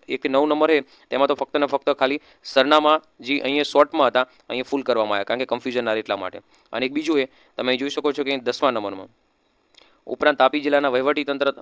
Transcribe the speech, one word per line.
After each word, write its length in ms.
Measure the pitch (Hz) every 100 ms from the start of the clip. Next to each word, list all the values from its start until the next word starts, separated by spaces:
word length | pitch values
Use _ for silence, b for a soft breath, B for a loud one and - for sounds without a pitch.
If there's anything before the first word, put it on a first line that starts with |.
| -
એક 140 | 135
થી 60 | 139
નવ 180 | 135 151
નંબર 240 | 151 156
છે 100 | 151
તેમાં 480 | - _ - 127 139
તો 60 |
ફક્ત 220 | 139 135 147
ને 100 | 143
ફક્ત 240 | 139 151
ખાલી 300 | 139 135 147 b b
સરનામા 560 | - 135 135 151 151 156 _ -
જે 180 | 120 143
અહીંયા 240 | 127 147
શોર્ટમાં 440 | 143 143 143 156 127
હતા 160 | 123 127 b -
અહીંયા 140 | 123
ફૂલ 200 | 127 139
કરવામાં 340 | 123 117 107 101
આવ્યા, 80 |
કારણ 140 | 101 120
કે 60 |
કન્ફ્યુઝન 400 | 127 117 131 123
ના 80 | 113
રહે 60 | 110
એટલા 180 | 107 101
માટે. 220 | 92 92 _ b b
અને 140 | 113 131
એક 60 |
બીજું 260 | 143 160 147
છે, 60 | 127 b b -
તમે 120 | 127
અહીં 100 | 127
જોઈ 100 | 139
શકો 240 | 143 147
છો 120 | 143
કે 60 | 139
અહીં 140 | 135
દસમા 260 | 120 - 139
નંબરમાં. 380 | 113 101 95 98 _ _ _ _ _ _ b b b -
ઉપરાંત 320 | 117 147 135
તાપી 220 | 131 151
જિલ્લાના 280 | 143 143 143
વહીવટી 360 | 127 135 147
તંત્ર, 260 | 143 139 139 -